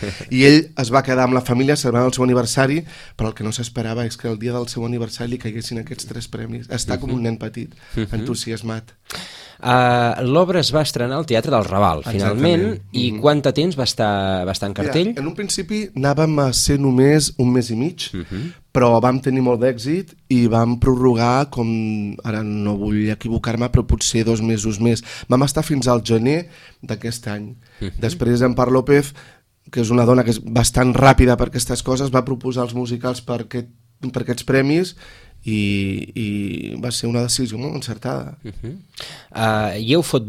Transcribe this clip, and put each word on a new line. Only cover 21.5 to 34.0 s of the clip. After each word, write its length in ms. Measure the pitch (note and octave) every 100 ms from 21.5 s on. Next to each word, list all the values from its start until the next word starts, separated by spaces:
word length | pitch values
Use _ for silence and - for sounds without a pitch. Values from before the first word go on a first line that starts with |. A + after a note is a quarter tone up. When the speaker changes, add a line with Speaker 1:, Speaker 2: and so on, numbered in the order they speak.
| C3 A2+ A2+ A2 G#2+ G2+ G2+
Speaker 2:
ara 200 | - G#2+
no 340 | G#2+ G#2 G#2 G2+
vull 320 | G#2 G#2 G#2+
equivocar-me, 640 | G#2+ A2+ A2+ - A2+ B2
però 160 | B2 A#2
potser 360 | A#2 - A#2
dos 200 | A2 A2+
mesos 360 | A2 A2 G#2+ G2+
més. 240 | A#2 A#2 - - -
Vam 140 | B2
estar 220 | C#3 D#3
fins 240 | D#3+ C#3+ A#2+
al 160 | A#2+
gener 460 | A#2 A2+ A#2 D#3 E3+ - - _
d'aquest 420 | - A2 A#2 A#2 -
any. 280 | G#2 G#2 A#2+ - -
Speaker 1:
Mhm. 100 | G2 -
Speaker 2:
Després, 420 | A#2 F3 A#2+ A#2+
en 100 | B2
Par 160 | B2 B2
López, 440 | B2+ B2+ C#3+ C#3+ - - - _ _ _
que 100 | -
és 80 | A2+
una 160 | B2 A#2
dona 180 | B2+
que 60 | A#2
és 80 | A2+
bastant 500 | - A#2+ A#2 - B2+
ràpida 420 | A#2+ C3+ C3 B2+ A#2+
per 120 | B2
aquestes 340 | - - B2
coses, 300 | - C3 C#3
va 120 | B2+
proposar 400 | B2+ B2+ B2+ B2+
els 120 | A#2+ A#2+
musicals 460 | B2 A#2+ B2+ B2
per 200 | - A#2+
aquest, 280 | A2 B2+ A#2+ _ _ _